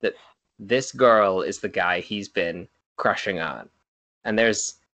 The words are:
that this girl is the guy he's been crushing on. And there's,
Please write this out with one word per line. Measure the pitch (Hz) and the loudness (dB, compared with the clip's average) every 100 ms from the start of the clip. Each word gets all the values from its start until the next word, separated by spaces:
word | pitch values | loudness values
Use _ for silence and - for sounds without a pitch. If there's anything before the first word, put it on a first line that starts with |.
that | 107 - - _ _ - | -6 -6 -14 _ _ -12
this | 101 127 131 | -2 -2 0
girl | 123 127 110 101 92 | 2 6 6 6 2
is | 78 101 | -2 -4
the | 101 | -6
guy | 95 90 90 | -2 0 -2
he's | 87 104 95 | -4 -8 -6
been | - 85 85 80 _ _ - | -4 -4 -4 -12 _ _ -4
crushing | 113 98 104 90 | -2 -2 -4 -4
on. | 80 60 - _ _ _ _ _ 113 | -6 -8 -14 _ _ _ _ _ -4
And | 110 | 2
there's, | 113 107 - - _ | 2 2 -4 -10 _